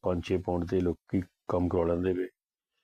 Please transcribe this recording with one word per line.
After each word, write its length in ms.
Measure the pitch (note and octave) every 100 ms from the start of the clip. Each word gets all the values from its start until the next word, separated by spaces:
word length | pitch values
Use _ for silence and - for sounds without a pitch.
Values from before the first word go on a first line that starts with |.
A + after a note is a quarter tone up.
ਪੰਜ 220 | F#2 F2
ਛੇ 120 | - F#2
ਪਾਉਂਡ 260 | F2+ F2
'ਤੇ 160 | E2+ F#2+
ਲੋਕੀ 400 | F2 E2 _ G2 F2+ _ -
ਕੰਮ 200 | F2+ F2+
ਕਰਵਾ 160 | F2+ E2+
ਲੈਂਦੇ 260 | F2 F#2
ਵੇ 160 | F2+ F2+ _ _ _ _ _